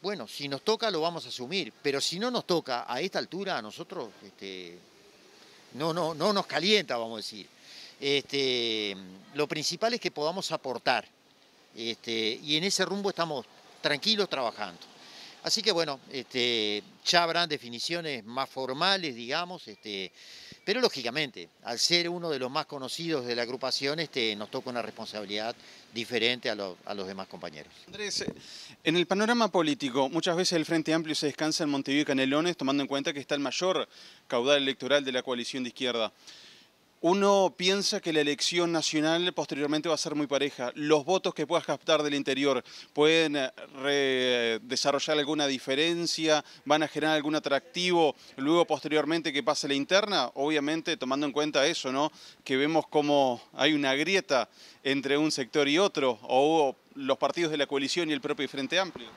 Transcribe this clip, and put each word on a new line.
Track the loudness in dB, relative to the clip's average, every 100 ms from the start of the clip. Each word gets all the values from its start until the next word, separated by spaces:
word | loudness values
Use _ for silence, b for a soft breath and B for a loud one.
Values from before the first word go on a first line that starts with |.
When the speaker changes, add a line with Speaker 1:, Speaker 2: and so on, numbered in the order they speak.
Speaker 1:
Bueno, | -6 -6 -8
si | -8 -6
nos | -4
toca, | 0 0 0
lo | 0
vamos | 0 -2 -10
a |
asumir, | -10 -6 -4 -6 -4
pero | -2 0
si | -2 -2
no | -2
nos | -4 0
toca | 0 0 -4 -4
a | -4
esta | -4 -4
altura, | -6 -8 -6 -6
a |
nosotros, | -8 -14 -12 -10 -12 -12
este, | -20 -16 -14 -12 -14 -18 -20 -20 -20 -20 -20 -20 B B -20
no, | -6 -4
no, | -2 -2
no | 0 2
nos | 2 0
calienta, | 0 4 2 2 -4
vamos | -4
a | -6
decir. | -10 -12 -16 -20 B B B B
Este, | 0 0 0 -2 0 2 0 0 -2 -6 -12 -18 -14 -4
lo | -2
principal | -2 -4 -2 -2
es | -2
que | -4
podamos | -2 -2 -2 -4
aportar, | -6 -4 -4 2 2 0 _ _ _ _ _ _ -10
este, | -6 -6 -4 -2 0 -2
y | -2 0
en | 0
ese | 0
rumbo | -2 -2 -4
estamos | -2 -4 -4 -8 -18 -20 -6
tranquilos | -2 0 0 0 0
trabajando. | -2 -4 -4 -10 -10 -20 -20 B B B B
Así | -2 0
que | 2
bueno, | 2 0 -4 -10
este, | -10 -6 0 2 2 0 -2 -6 -10 2
ya | 4
habrán | 4 0 -2
definiciones | -4 -8 -10 -6 -6 -6 -8 -8
más | -6 -6
formales, | -6 -6 0 2 2 -2
digamos, | -8 -4 -4 -4 -10 -14
este, | -16 -8 -8 -8 B B B B B
pero | -4 0
lógicamente, | 2 0 -4 -2 -4 -6 -16 _
al | -8 -2
ser | 2 2 2
uno | -4 -4
de | -4
los | -2
más | -4 -4
conocidos | -8 -8 -6 -2 -2 -2
de | -2
la |
agrupación, | -2 -4 -4 -2 -2 -2
este, | -4 0 0 0
nos | -4
toca | -8 -6
una | -6
responsabilidad | -6 -8 -8 -8 -6 -6 -6 -8 B B B
diferente | -8 -2 2 2 2 -2
a | -4
lo, | -6 -8 -10
a | -8
los | -8
demás | -8 -12
compañeros. | -12 -12 -12 -18 -20 -20
Speaker 2:
Andrés, | -10 -8 -6 -6 -10 B B B B
en | 0 2
el | 2
panorama | 2 2 4 4
político, | 4 2 2 0 2 2
muchas | 2 0 0
veces | 2
el | 0 0
Frente | 0 2
Amplio | 0 0
se | -2 -2
descansa | -2 -2 0
en | 0
Montevideo | -2 0 0
y | 2
Canelones, | 2 2 2 0 -2
tomando | 0 0
en | 0
cuenta | -2 -2
que | -6
está | -4 -2
el |
mayor | -2 -2 0 0 -4 B B B _
caudal | 0 4 4
electoral | 4 -2 2 2 2
de |
la | -4
coalición | -2 -4 -4 -6
de | -6
izquierda. | -4 -2 0 -2 B B B B B B _ _ _
Uno | 2 4 6 6 4 2
piensa | 0 2 0 -2
que | 0
la | 2
elección | 2 2 0 2 2
nacional | 2 0 0 2 2 0
posteriormente | -2 -4 -2 0 0 0
va |
a | -2
ser | -2 -4
muy | 0
pareja. | 0 0 -2 -6
¿Los | -4 4 4 4
votos | 0 0 -4
que | 0
puedas | 0
captar | 0 -4 2 2
del | 4 0
interior | 0 0 2 2 B B B
pueden, | 4 6 6 4 0
eh, | -2 -6 -16 -6
re-, | 0 2 4 2 2 2 2 0
desarrollar | -2 -2 2 0 2 0
alguna | 0 0 0
diferencia? | -2 -2 0 2 0 -2 -2 2 2 2 B
¿Van | 2 2
a | 2
generar | 0 2 2
algún | 2 -2
atractivo | 0 -2 -2 -2 2 4 4 2 B -6
luego | 2 4 4
posteriormente | 2 0 2 2 0 0
que | -2
pase | 0 0 0
la | 0
interna? | 4 2 4 0 0
Obviamente | 0 0 2 0 -2 -2 -4
tomando | -2 0 0
en |
cuenta | 0 0 4 2
eso, | 2 -2
¿no? | 0 -2 B B B
Que | -2 2
vemos | 4 2 2
como | 0 4 4 4 0 -8
hay | 0 2
una | 4 2
grieta | 2 2 0 2 2 2 B B B
entre | -2 0 2 2
un | 2
sector | 0 -2 2 4
y | 4
otro, | 4 2 0 0
o | 2 4 6 4 2 0 _ -10
los | -2 0
partidos | 0 0 0
de | 0
la | 0
coalición | 0 0 0 0
y |
el | -2
propio | -2 -4 -4
Frente | -4 -2 0
Amplio. | -2 -6 -16